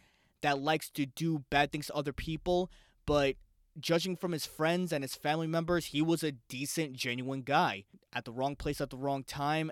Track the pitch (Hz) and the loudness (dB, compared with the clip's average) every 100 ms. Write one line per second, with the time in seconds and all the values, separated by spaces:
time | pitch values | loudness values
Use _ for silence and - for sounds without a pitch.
0 | _ _ _ _ 147 139 143 160 - - | _ _ _ _ 0 2 2 0 0 -4
1 | 135 - 165 156 135 143 143 156 - 147 | -4 -2 0 0 2 2 2 0 -4 -4
2 | 143 - - 160 - 180 180 - _ _ | -4 -4 -6 -4 0 2 0 -6 _ _
3 | - 147 139 135 - _ _ 160 151 165 | 2 4 4 0 -8 _ _ -6 0 2
4 | 185 175 180 160 - - 156 175 180 156 | 0 -2 -2 -4 -4 0 2 2 0 -2
5 | 135 - 147 160 160 165 165 175 - 143 | -4 -4 0 0 0 0 2 0 0 2
6 | 160 165 156 127 - 127 139 - 151 131 | 2 2 0 -4 -10 -8 -4 -2 -2 -4
7 | 127 120 127 135 127 147 160 98 - - | -4 -2 -2 -4 2 4 4 0 -8 -20
8 | _ 123 120 117 135 143 - - 139 127 | _ -8 -6 -2 -2 -2 -4 -2 -4 -4
9 | 139 139 131 143 143 156 160 | -2 -2 -4 -4 0 0 -2